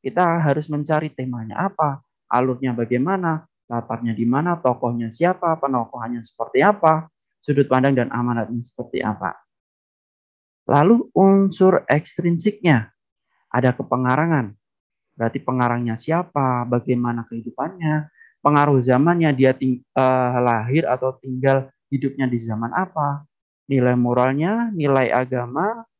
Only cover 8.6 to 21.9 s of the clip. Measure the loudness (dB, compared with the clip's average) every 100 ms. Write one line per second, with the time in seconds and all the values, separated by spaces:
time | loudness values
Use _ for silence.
8.6 | -10 -14 -10 -6 -4 -4 -8 -10 _ _
9.6 | _ _ _ _ _ _ _ _ _ _
10.6 | 0 4 6 4 2 2 4 6 2 4
11.6 | 4 4 2 -2 -2 -4 -2 0 -2 0
12.6 | 2 2 0 _ _ _ _ _ _ 0
13.6 | 0 -2 -4 -2 0 0 2 0 -2 -12
14.6 | _ _ _ _ _ -6 -4 -4 -4 0
15.6 | 0 0 -4 -6 -2 -2 -2 -2 0 -2
16.6 | -2 -2 0 -2 -2 -6 -8 -12 -12 -8
17.6 | -8 -4 -2 -2 -4 _ -20 _ 2 4
18.6 | 4 4 4 2 4 2 0 4 2 2
19.6 | -2 -4 _ 0 2 2 0 0 2 0
20.6 | 0 0 0 -2 -2 -6 -10 -2 2 2
21.6 | -2 _ _